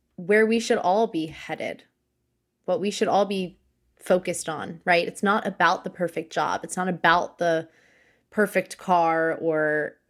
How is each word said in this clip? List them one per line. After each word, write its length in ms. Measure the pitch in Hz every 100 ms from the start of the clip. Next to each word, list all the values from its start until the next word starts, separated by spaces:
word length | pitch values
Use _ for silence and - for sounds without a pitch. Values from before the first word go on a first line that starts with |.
| _ -
where 280 | 175 214 220
we 140 | 226
should 180 | 226 226
all 300 | 180 202 226
be 200 | 165 151
headed, 580 | 147 - 160 - - _ _ _ _ _ _ _ _ -
what 160 | 170
we 100 | 202
should 160 | 196 185
all 180 | 180 202
be 320 | 196 180 - _ _ _ _
focused 540 | - 180 185 170 -
on, 320 | 151 98 165
right? 240 | - 170 -
It's 160 | -
not 240 | 202 208 196
about 380 | 185 170 185 185
the 40 |
perfect 440 | - 170 165 165
job. 320 | - 147 92 -
It's 100 | -
not 140 | 185
about 480 | 170 175 175 - -
the 320 | 170 160 160 _ _ _ _ _ _
perfect 480 | - 202 190 185 -
car 580 | - 175 165 165 165 -
or 600 | 165 156 151 151 147 - _